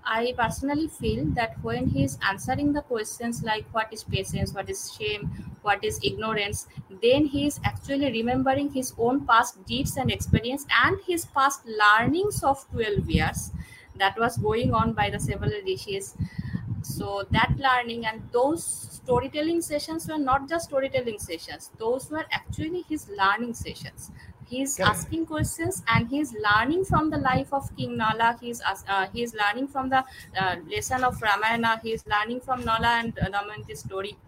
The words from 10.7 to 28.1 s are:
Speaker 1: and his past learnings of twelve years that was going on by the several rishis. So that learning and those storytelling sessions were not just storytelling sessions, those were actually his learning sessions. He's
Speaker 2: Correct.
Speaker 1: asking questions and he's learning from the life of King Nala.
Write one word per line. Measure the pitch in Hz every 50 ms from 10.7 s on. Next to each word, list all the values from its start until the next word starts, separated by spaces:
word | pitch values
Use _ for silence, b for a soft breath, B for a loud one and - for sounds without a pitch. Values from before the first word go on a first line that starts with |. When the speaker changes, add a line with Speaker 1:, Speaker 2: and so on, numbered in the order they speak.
| - 226 254
Speaker 1:
and | 302 370 403 -
his | - 349 330 -
past | - - 294 269 277 294 - -
learnings | - 440 214 427 208 208 220 233 247 285 339 392 415 403 - -
of | 277 277 269 - _
twelve | - 480 453 220 208 381 - 330
years | 330 - 156 185 - - - - B B B B B B B B B -
that | 196 196 196 220
was | 233 240 233 -
going | 208 214 214 233 247 240 240
on | 220 220 226 226
by | 214 208 202
the | 202 202
several | - - 208 196 202 208 208 415 -
rishis. | 190 185 - - 208 196 196 392 - - B B B B B B B B B B B - -
So | - - - - 403 202 202 202 196 -
that | - 220 226 254 - -
learning | 277 269 254 247 240 233 233 233 233
and | 220 220 226 190 -
those | - 240 254 285 320 330 -
storytelling | - - - - - - - - - 247 240 254 269 262 302 302 320 339 339
sessions | 330 - 302 294 294 - 320 330 320 -
were | 311 311
not | 285 262 254 269 269 277
just | 330 339 330 -
storytelling | 294 269 269 269 269 262 247 233 214 202
sessions, | - - 165 165 - - 147 151 - - _ -
those | 226 226 247 269 - -
were | 302 311 320 -
actually | - - - - - - 311 320 349 359 330
his | - 311 302 - -
learning | - 202 190 190 202 220 240 240 233
sessions. | - - 160 156 - - 135 - - - - B B B B B B -
He's | - 240 254 269 269 - -
Speaker 2:
Correct. | 190 208
Speaker 1:
asking | 208 170 - - 320 330 330
questions | - 311 302 311 - - - 330 349 392 - - -
and | 226 226 233 233
he's | 262 285 302 262 233
learning | 214 214 208 208 214 226 262 320 370 381
from | - 359 320 302 311
the | 311 285
life | 269 262 254 262 277 -
of | 277 277 269 - -
King | 254 254 247 240 240
Nala. | 226 220